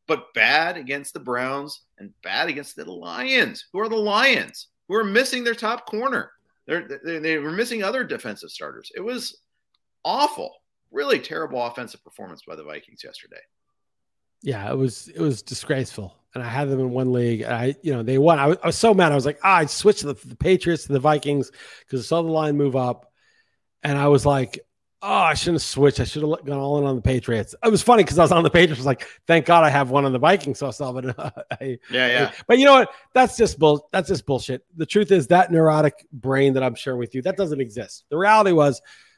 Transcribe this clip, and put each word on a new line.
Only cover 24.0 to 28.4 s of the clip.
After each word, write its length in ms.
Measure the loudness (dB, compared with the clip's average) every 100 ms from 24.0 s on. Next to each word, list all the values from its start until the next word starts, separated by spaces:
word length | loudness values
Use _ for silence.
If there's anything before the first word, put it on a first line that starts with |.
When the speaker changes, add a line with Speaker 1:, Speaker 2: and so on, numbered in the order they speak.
| 4
Speaker 2:
was 160 | 4
like, 360 | 4 0 -2 -10 -16 _ _ _
"Oh, 60 | -2
I 260 | 2 2
shouldn't 220 | 0 -2 -2
have 60 |
switched. 360 | -4 2 2 2
I 60 |
should 180 | -4 -4
have 220 | -4 -4
gone 140 | -6 -6
all 200 | -2 -2
in 60 |
on 100 | -2
the 80 | 0
Patriots." 520 | 0 -2 -2 -4 -6 -6
It 60 | -2
was 120 | 0
funny 220 | 4 4
'cause 140 | 4 4
I 40 |
was 100 | 4
on 100 | 4